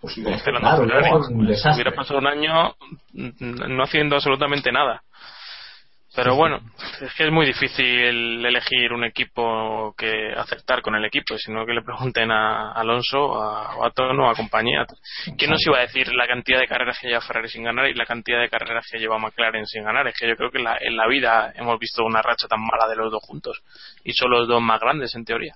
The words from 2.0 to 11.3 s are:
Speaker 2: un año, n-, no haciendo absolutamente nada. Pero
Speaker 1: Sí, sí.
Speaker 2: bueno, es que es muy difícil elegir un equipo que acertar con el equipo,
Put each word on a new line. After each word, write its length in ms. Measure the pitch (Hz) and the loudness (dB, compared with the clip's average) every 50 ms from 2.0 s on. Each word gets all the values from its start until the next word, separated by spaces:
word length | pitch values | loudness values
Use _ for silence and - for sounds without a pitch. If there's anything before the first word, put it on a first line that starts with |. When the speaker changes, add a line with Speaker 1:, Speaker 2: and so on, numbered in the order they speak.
| 135 - 143 139 | -6 -2 -2 0
Speaker 2:
un 80 | 131 139 | 2 2
año, 480 | 147 147 151 156 160 165 170 - - _ - - - 139 _ _ - | 0 0 0 2 4 4 4 2 0 _ -18 -18 -18 -18 _ _ -12
n-, 200 | - 127 123 117 - 131 123 117 123 - - 131 | -10 -10 -10 -10 -10 -10 -8 -8 -6 -6 -4 0
no 80 | 127 131 | 0 0
haciendo 320 | 131 - 156 151 147 143 | 2 2 2 2 4 2
absolutamente 560 | 143 139 147 135 131 147 143 143 143 131 127 | 2 4 2 2 2 2 0 0 0 0 0
nada. 300 | 120 131 147 131 113 - - _ _ - - - - - - - - - - - - - - _ _ - _ _ - | 2 2 2 2 0 -4 -8 _ _ -20 -20 -20 -20 -18 -18 -18 -18 -18 -18 -20 -20 -20 -20 _ _ -20 _ _ -2
Pero 160 | - 123 123 | 0 2 2
Speaker 1:
Sí, 40 | 127 | 6
sí. 20 | 135 | 6
Speaker 2:
bueno, 220 | 160 160 147 - 113 113 - - - - - - | 4 4 4 -2 -8 -14 -18 -16 -14 -14 -12 -12
es 120 | 139 131 - | -12 -12 -2
que 100 | - 160 | 0 2
es 60 | 156 | 4
muy 140 | 156 165 160 | 4 4 4
difícil 1000 | 135 123 - 139 131 - - 131 123 123 123 123 120 120 117 117 117 117 117 120 | 4 2 0 -2 -2 0 0 2 2 4 4 4 2 2 0 -2 -2 -4 -2 0
elegir 460 | 123 123 123 - - 135 123 123 117 | 2 2 2 0 0 0 2 2 2
un 120 | 120 120 120 | 0 -2 -4
equipo 920 | 113 - - 127 - _ - 120 113 113 110 110 110 110 110 110 107 107 - | -4 -4 -6 -6 -6 _ -2 0 0 0 0 -2 -2 -4 -4 -6 -6 -8 -6
que 340 | 110 110 110 110 110 107 - | -4 -4 -2 -2 -4 -4 -6
acertar 460 | - 107 - - - - - 131 123 | -6 -6 -6 -8 -10 -2 -2 -2 0
con 140 | - - 107 | 0 0 -2
el 100 | 107 107 | 0 -2
equipo, 320 | 107 - 143 143 - | 0 -2 -2 -4 -2